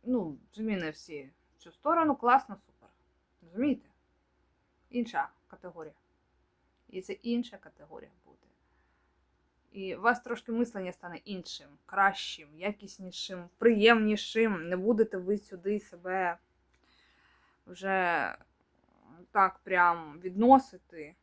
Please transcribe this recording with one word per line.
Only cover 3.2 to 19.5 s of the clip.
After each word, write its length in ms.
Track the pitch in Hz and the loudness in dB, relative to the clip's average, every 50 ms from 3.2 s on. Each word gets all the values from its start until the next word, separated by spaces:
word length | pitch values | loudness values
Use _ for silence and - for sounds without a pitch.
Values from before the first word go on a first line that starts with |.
| _ _ _ _ | _ _ _ _
Розумієте? 480 | _ 165 170 202 254 302 247 - _ _ _ _ _ _ _ _ _ _ _ _ _ _ _ _ _ _ _ _ _ _ | _ -14 -6 -2 0 0 -2 -2 _ _ _ _ _ _ _ _ _ _ _ _ _ _ _ _ _ _ _ _ _ _
Інша 400 | - 247 233 233 - 151 139 147 _ _ _ | -6 -6 -6 -4 -4 -6 -6 -6 _ _ _
категорія. 460 | _ - - - 180 165 170 156 151 _ _ _ _ _ _ _ _ _ _ _ _ _ _ _ _ _ _ _ _ | _ -20 -20 -20 -18 -16 -16 -18 -18 _ _ _ _ _ _ _ _ _ _ _ _ _ _ _ _ _ _ _ _
І 120 | - 185 | -14 -14
це 120 | 185 - 196 | -12 -12 -14
інша 440 | - _ 233 233 240 247 - - | -10 _ -4 -2 -2 -4 -6 -12
категорія 540 | 190 _ 156 _ _ 143 151 160 - - 143 _ _ _ | -20 _ -20 _ _ -20 -20 -20 -20 -20 -20 _ _ _
буде. 120 | _ _ _ _ _ _ _ _ _ _ _ _ _ _ _ _ _ _ _ _ _ _ _ _ _ _ _ _ _ | _ _ _ _ _ _ _ _ _ _ _ _ _ _ _ _ _ _ _ _ _ _ _ _ _ _ _ _ _
І 240 | _ 196 190 190 160 | _ -12 -10 -10 -10
у 60 | - | 0
вас 180 | 190 233 247 233 | 0 0 0 0
трошки 320 | - - 233 226 - - | -4 -10 -10 -10 -8 -6
мислення 420 | 226 226 240 233 - 202 190 180 180 | -2 -2 -2 -2 -4 -10 -10 -10 -10
стане 240 | _ - 180 170 | _ -16 -16 -16
іншим, 500 | 165 _ 196 202 185 170 - - - 143 143 143 _ _ | -16 _ -12 -12 -12 -12 -14 -16 -18 -18 -20 -20 _ _
кращим, 600 | - - 196 196 196 196 - - - - - 160 147 151 | -8 -2 2 2 2 2 0 -10 -12 -12 -14 -18 -20 -18
якіснішим, 920 | 156 180 208 208 _ 208 190 - - 190 185 175 - - - 190 180 175 175 _ | -10 -8 -8 -8 _ -16 -20 -18 -16 -16 -16 -14 -12 -12 -12 -12 -14 -14 -16 _
приємнішим. 1120 | _ - 233 233 208 208 226 233 226 214 214 214 208 - - - 226 226 220 202 170 156 170 | _ 4 4 6 8 6 6 6 6 4 2 0 0 -4 -6 0 0 2 2 0 -2 -2 -4
Не 80 | 180 | -4
будете 400 | 185 185 214 240 208 226 220 - | -2 0 0 2 2 2 0 0
ви 200 | 185 180 185 208 | -8 -2 -2 -2
сюди 420 | 202 - - 202 180 170 196 208 208 | -2 -4 -12 -18 -10 -4 -4 -4 -4
себе 580 | 202 - - 175 175 185 185 190 185 175 170 180 _ _ _ _ _ _ _ _ _ _ _ _ _ _ _ _ _ _ _ _ _ _ _ _ _ | -6 -12 -20 -14 -10 -6 -4 -2 -2 -2 -4 -6 _ _ _ _ _ _ _ _ _ _ _ _ _ _ _ _ _ _ _ _ _ _ _ _ _
вже 680 | - 180 180 185 196 190 190 185 175 170 156 113 87 - - - _ _ _ _ _ _ _ _ _ _ _ _ 101 139 170 180 _ | -20 -18 -10 -4 -2 -2 0 0 0 0 0 -2 -4 -6 -10 -18 _ _ _ _ _ _ _ _ _ _ _ _ -20 -20 -20 -20 _
так 280 | _ 208 190 185 | _ 2 2 2